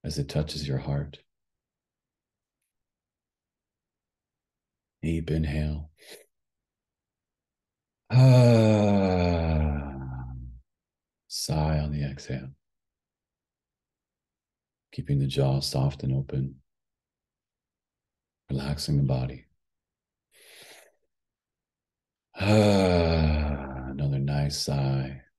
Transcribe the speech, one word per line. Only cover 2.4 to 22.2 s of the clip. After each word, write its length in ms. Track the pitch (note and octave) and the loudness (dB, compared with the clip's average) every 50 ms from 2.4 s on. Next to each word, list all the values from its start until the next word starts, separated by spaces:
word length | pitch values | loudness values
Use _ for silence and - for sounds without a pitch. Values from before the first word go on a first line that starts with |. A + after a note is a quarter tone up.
| _ _ _ _ _ _ _ _ _ _ _ _ _ _ _ _ _ _ _ _ _ _ _ _ _ _ _ _ _ _ _ _ _ _ _ _ _ _ _ _ _ _ _ _ _ _ _ _ _ _ _ _ | _ _ _ _ _ _ _ _ _ _ _ _ _ _ _ _ _ _ _ _ _ _ _ _ _ _ _ _ _ _ _ _ _ _ _ _ _ _ _ _ _ _ _ _ _ _ _ _ _ _ _ _
Deep 280 | - D#2+ E2 E2 D#2+ D#2 | -4 -4 -4 -2 -2 -2
inhale. 600 | D2+ D#2+ D#2 D2+ C#2+ D2+ D2+ D2+ D2+ D#2 D#2 - _ _ - - - - _ _ _ _ _ _ _ _ _ _ _ _ _ _ _ _ _ _ _ _ _ _ _ _ _ _ _ _ _ _ _ _ _ _ _ _ _ _ | -2 -2 -2 -2 -2 -2 -4 -4 -6 -6 -10 -14 _ _ -20 -20 -20 -20 _ _ _ _ _ _ _ _ _ _ _ _ _ _ _ _ _ _ _ _ _ _ _ _ _ _ _ _ _ _ _ _ _ _ _ _ _ _
Ah, 1800 | A#2 B2+ C3 C3 B2+ B2+ B2 A#2+ A#2 A2+ A2 A2 G#2+ G#2 G#2 G#2 G2+ G2 F#2+ F#2+ F#2 F2+ F2+ F2+ F2 E2+ E2 D#2+ D#2+ D#2 D2+ D2+ D2 C#2+ C#2 C#2 C#2 C2+ C2+ C2 C2 C2 B1+ B1+ B1+ B1 B1 B1 A#1+ B1 _ _ _ _ _ _ _ _ _ _ _ _ _ _ | 6 6 8 8 8 8 8 8 6 6 6 6 6 4 4 4 4 4 4 2 2 2 2 2 2 2 2 2 2 2 2 0 -2 -4 -6 -8 -10 -10 -10 -10 -10 -10 -10 -12 -12 -14 -14 -16 -18 -20 _ _ _ _ _ _ _ _ _ _ _ _ _ _
sigh 500 | - - - - D2 D#2 D2+ D#2 D#2 D2+ | -12 -10 -6 -4 -2 -2 0 0 0 0
on 140 | D2+ D2 | -2 -2
the 100 | D2 D2 C#2+ | -4 -4 -4
exhale. 460 | C#2 C2+ C#2 - - C2+ C2 C2 C2+ - _ _ _ _ _ _ _ _ _ _ _ _ _ _ _ _ _ _ _ _ _ _ _ _ _ _ _ _ _ _ _ _ _ _ _ _ _ _ _ _ _ _ _ _ _ _ _ | -6 -8 -10 -10 -10 -10 -10 -10 -14 -18 _ _ _ _ _ _ _ _ _ _ _ _ _ _ _ _ _ _ _ _ _ _ _ _ _ _ _ _ _ _ _ _ _ _ _ _ _ _ _ _ _ _ _ _ _ _ _
Keeping 260 | - - - - C#2+ C#2 | -12 -10 -4 -2 0 0
the 80 | C#2 | 0
jaw 340 | C2+ - - C2+ C2+ C2+ C#2 | -2 0 0 0 0 0 -2
soft 420 | C#2 - - C2 C2+ C#2 C#2 - | -2 -2 -2 0 0 -2 -2 -4
and 100 | - C2+ C2 | -4 -4 -2
open. 420 | C2+ C2+ - - C2+ C2+ C2+ C2 - _ _ _ _ _ _ _ _ _ _ _ _ _ _ _ _ _ _ _ _ _ _ _ _ _ _ _ _ _ _ _ _ _ _ _ _ _ _ | -4 -4 -4 -6 -6 -6 -6 -10 -16 _ _ _ _ _ _ _ _ _ _ _ _ _ _ _ _ _ _ _ _ _ _ _ _ _ _ _ _ _ _ _ _ _ _ _ _ _ _
Relaxing 460 | C#2 C#2 C2+ C#2+ D2 - - - D2 | -6 -6 -4 -6 -6 -6 -4 -2 0
the 60 | C#2 | 0
body. 420 | C#2 C2 C2 B1+ B1+ C2+ - - - _ _ _ _ _ _ _ _ _ _ _ _ _ _ _ _ _ _ _ _ - - - - - - - - _ _ _ _ _ _ _ _ _ _ _ _ _ _ _ _ _ _ _ _ _ _ _ _ _ _ _ | 0 0 0 -2 -4 -6 -10 -14 -18 _ _ _ _ _ _ _ _ _ _ _ _ _ _ _ _ _ _ _ _ -20 -20 -20 -20 -20 -20 -20 -20 _ _ _ _ _ _ _ _ _ _ _ _ _ _ _ _ _ _ _ _ _ _ _ _ _ _ _